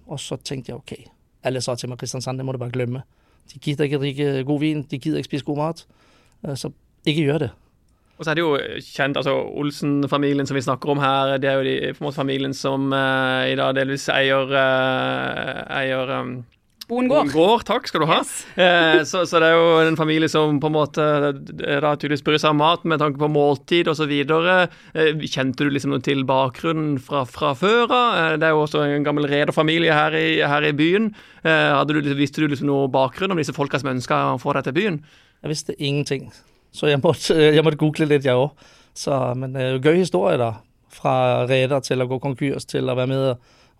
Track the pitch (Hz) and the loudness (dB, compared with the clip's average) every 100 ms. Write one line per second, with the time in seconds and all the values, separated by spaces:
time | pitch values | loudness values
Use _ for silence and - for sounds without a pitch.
0 | - 139 - 135 - 135 - 123 - - | -14 -14 -10 -12 -10 -10 -10 -14 -14 -18
1 | - _ _ _ 135 131 120 120 123 123 | -18 _ _ _ -6 -4 -4 -6 -8 -10
2 | 127 131 123 131 131 131 123 127 123 123 | -10 -8 -8 -6 -6 -6 -6 -4 -4 -6
3 | - _ _ _ _ 139 - 143 147 143 | -10 _ _ _ _ -8 -6 -2 0 0
4 | 143 135 143 135 131 147 156 156 131 139 | -2 -2 -2 0 -2 0 0 -2 -6 -6
5 | 156 147 131 147 - 147 156 160 - _ | -4 -4 -4 -6 -4 -4 -4 -6 -14 _
6 | _ _ _ _ 185 135 143 - _ _ | _ _ _ _ -10 -8 -8 -12 _ _
7 | - 151 143 156 135 - _ _ _ _ | -2 0 0 0 -2 -8 _ _ _ _
8 | _ - 160 151 165 139 104 - - - | _ -10 -4 0 0 0 -2 -10 -10 -4
9 | 139 139 139 135 - - 147 143 147 143 | -2 -2 0 -2 -2 -4 -6 -4 -2 0
10 | 139 143 143 143 135 139 127 127 151 143 | 0 0 0 0 -2 -2 -2 -4 -2 0
11 | 139 135 135 139 139 135 131 131 139 143 | 0 0 0 0 0 0 0 -2 -4 -6
12 | 147 143 135 135 135 135 139 135 135 135 | -8 -4 -4 -2 -4 -4 -4 -2 -2 0
13 | 135 131 131 131 131 131 135 135 135 139 | 0 0 0 0 0 0 0 0 -2 -2
14 | - 143 135 135 131 139 131 131 131 131 | -2 2 2 2 2 2 2 2 0 -2
15 | 131 131 131 127 - - - 139 131 131 | -2 -4 -4 -6 -6 -8 -8 -6 -4 -4
16 | 131 131 127 127 120 _ _ _ - 240 | -4 -6 -6 -10 -14 _ _ _ -6 -2
17 | 254 294 151 143 180 233 - 233 - 170 | 2 2 2 4 4 4 0 -4 -2 -2
18 | 156 196 - - - - 180 175 165 160 | 0 0 -2 -10 -8 2 4 6 6 4
19 | 151 185 170 170 160 165 170 160 160 160 | 2 -2 0 4 6 6 6 6 4 2
20 | 156 156 160 156 151 147 156 156 143 - | 0 0 2 2 2 0 0 0 0 0
21 | 151 147 143 139 147 151 - 143 147 147 | 0 2 0 -4 -10 -8 -4 0 0 -2
22 | 143 147 - 151 156 151 151 170 170 156 | -2 -2 2 2 4 4 4 2 0 0
23 | 151 135 151 147 143 143 - 170 170 151 | 0 0 0 2 2 2 0 0 2 0
24 | 151 143 139 160 170 185 180 - - 160 | 0 0 0 0 4 2 2 -2 -8 0
25 | 160 156 147 - 131 123 147 139 139 139 | 2 2 -4 -2 -2 0 0 0 -2 -2
26 | 135 139 131 135 135 - 165 160 151 139 | 0 -2 0 0 0 -2 -4 -2 -2 -4
27 | - 147 127 - 151 135 190 233 240 247 | -2 -4 -4 -2 -2 0 2 2 2 2
28 | 240 185 160 156 160 151 151 151 147 143 | 2 2 0 2 2 2 2 0 0 0
29 | 147 147 147 143 147 165 156 165 165 151 | 0 0 0 2 2 2 2 2 2 4
30 | 151 160 160 156 151 147 151 143 160 190 | 2 2 0 2 2 2 2 2 2 2
31 | 220 208 - - 165 156 151 139 143 151 | 0 -4 -16 -6 0 2 4 2 2 0
32 | 143 139 143 147 156 135 143 139 139 131 | 0 0 -2 0 -2 -2 0 0 0 0
33 | 131 - 190 180 147 139 139 147 131 127 | 0 -2 -4 -2 -4 -4 -2 -2 -4 -4
34 | 120 151 139 131 143 143 139 135 214 151 | -2 -2 0 -2 -2 -4 -2 -2 -2 -4
35 | - _ _ _ 147 151 - - 143 143 | -8 _ _ _ -8 -8 -8 -6 -4 -2
36 | 143 139 110 - _ _ _ - 151 139 | -2 -6 -8 -20 _ _ _ -4 0 2
37 | 170 147 - 165 151 156 156 151 156 147 | 2 2 2 4 6 6 4 2 0 2
38 | 160 147 135 123 147 - - - _ - | 2 2 4 2 0 -4 -20 -20 _ -10
39 | - 135 127 123 131 131 131 131 143 175 | -2 0 0 -4 -6 -4 -2 2 4 4
40 | 185 180 190 151 117 110 - _ _ - | 2 0 2 2 0 -4 -14 _ _ -6
41 | 147 131 127 123 123 131 127 139 - 127 | 0 2 2 2 2 2 2 0 0 -2
42 | 123 127 139 127 143 131 - 143 131 127 | -2 -2 -4 -2 -2 -4 -4 -4 -2 0
43 | 127 135 135 120 _ _ _ _ | 0 0 0 -2 _ _ _ _